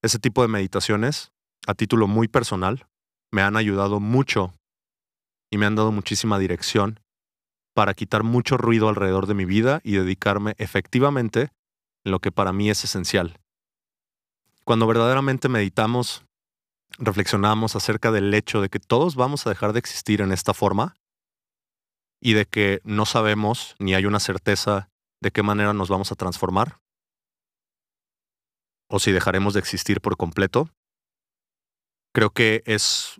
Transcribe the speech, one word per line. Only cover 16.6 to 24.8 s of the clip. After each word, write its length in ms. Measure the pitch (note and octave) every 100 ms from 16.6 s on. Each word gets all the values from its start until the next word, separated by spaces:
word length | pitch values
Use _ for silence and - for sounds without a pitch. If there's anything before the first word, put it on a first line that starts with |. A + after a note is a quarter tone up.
| _ _ _ -
reflexionamos 760 | A2+ G2 G2 G#2 G2+ G#2+ A2 G#2+
acerca 360 | - A2 A#2
del 220 | G#2+ G2
hecho 280 | G#2 - G#2+
de 80 | F#2+
que 100 | G2
todos 360 | _ B2 E3+ C3
vamos 300 | B2+ C#3+ A#2
a 40 |
dejar 240 | F#2+ G#2
de 60 | A2+
existir 420 | - - - G#2
en 100 | G2
esta 220 | F#2 -
forma 420 | - G2+ G2 D3+ _ _ _ _ _ _ _ _ _ _ _ _ _
y 100 | A#2
de 120 | G#2+ G2+
que 340 | - G2+ G2 G2
no 200 | G#2 G#2+
sabemos 680 | B2 G#2+ G#2+ G#2 A#2+ - -
ni 140 | G2
hay 120 | F#2+ G2
una 160 | G#2
certeza 680 | - F#2 - G2 - G2+